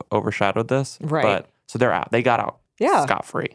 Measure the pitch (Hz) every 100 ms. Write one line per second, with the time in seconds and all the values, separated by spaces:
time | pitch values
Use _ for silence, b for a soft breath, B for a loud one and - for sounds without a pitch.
0 | - 104 104 - 101 107 117 135 135 -
1 | - 156 113 95 - _ - 113 123 87
2 | - 117 123 117 104 - _ - 277 392
3 | 143 98 - - -